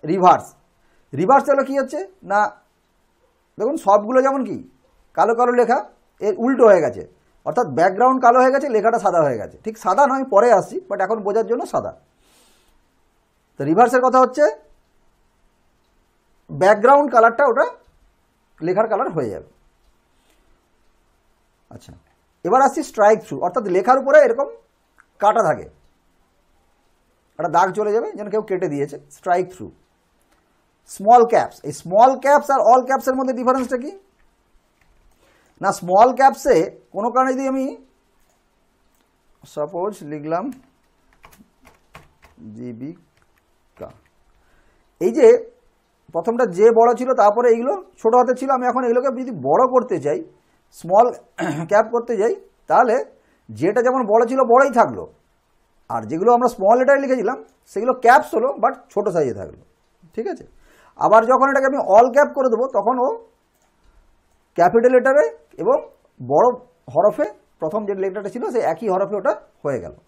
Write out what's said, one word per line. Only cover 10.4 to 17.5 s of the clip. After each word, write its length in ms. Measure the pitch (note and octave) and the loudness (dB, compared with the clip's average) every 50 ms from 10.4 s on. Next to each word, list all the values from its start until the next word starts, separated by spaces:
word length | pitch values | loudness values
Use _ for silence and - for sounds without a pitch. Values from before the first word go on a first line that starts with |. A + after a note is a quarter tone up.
| A3 B3 A#3 F#3 | 4 4 4 2
আসছি, 180 | - - A3+ F4+ - _ | 2 -2 -12 -14 -10 _
but 100 | - G3 F#3+ | -6 -6 -4
এখন 120 | F#3+ A3+ A3 G3+ | -4 -4 -6 -4
বোঝার 220 | G3+ G3+ A3 A3+ G3 | -4 -2 -2 -2 -2
জন্য 120 | A#3 B3+ F#4 - - | -4 -6 -6 -6 -6
সাদা। 180 | D#3+ - F2+ - _ _ _ _ _ _ _ _ _ _ _ _ _ _ _ _ _ _ _ _ _ _ _ _ _ _ _ _ _ _ _ _ _ | -6 -6 -8 -14 _ _ _ _ _ _ _ _ _ _ _ _ _ _ _ _ _ _ _ _ _ _ _ _ _ _ _ _ _ _ _ _ _
তো 40 | C#3 C#3+ | -4 -2
রিভার্সের 320 | D#3+ F#3+ B3 A#3 B3+ B3+ B3 | 2 2 2 2 2 0 0
কথা 140 | C4 B3+ B3+ B3+ | 2 4 2 2
হচ্ছে 200 | B3 B3+ - D4 D#4+ - - _ _ _ _ _ _ _ _ _ _ _ _ _ _ _ _ _ _ _ _ _ _ _ _ _ _ _ _ _ _ _ _ _ _ _ _ _ _ D#3+ C#3+ | 2 2 0 0 0 0 -4 _ _ _ _ _ _ _ _ _ _ _ _ _ _ _ _ _ _ _ _ _ _ _ _ _ _ _ _ _ _ _ _ _ _ _ _ _ _ -6 0
ব্যাকগ্রাউন্ড 460 | C4+ - E4 G#3 G3+ B3 C#4 C#4+ D4 C#4 - | 2 2 2 4 4 4 4 4 4 2 2
কালারটা 300 | A#3 A3 A#3 A3+ A#3+ C#4+ C#4 | 4 4 4 2 2 0 0